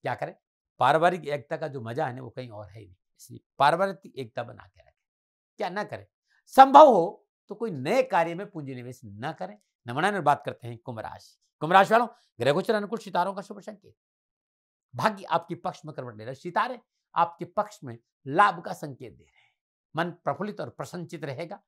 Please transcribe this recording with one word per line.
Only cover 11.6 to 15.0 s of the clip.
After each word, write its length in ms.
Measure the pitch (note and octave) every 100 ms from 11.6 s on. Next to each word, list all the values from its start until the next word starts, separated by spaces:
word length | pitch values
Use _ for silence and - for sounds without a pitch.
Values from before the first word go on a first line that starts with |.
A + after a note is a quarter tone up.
| D#3
राशि 200 | F#3+ G3
वालों, 140 | A3 A#3 - _ -
ग्रह 140 | B2
गोचर 220 | D3+ F#3+ G#3+
अनुकूल, 240 | G3+ A3
सितारों 340 | G3 F3 F#3
का 80 | G3
शुभ 180 | F#3+ G3+
संकेत, 360 | G3 G#3 - _ _ _ _ _ _ _ _ _ _
भाग्य 300 | A#2+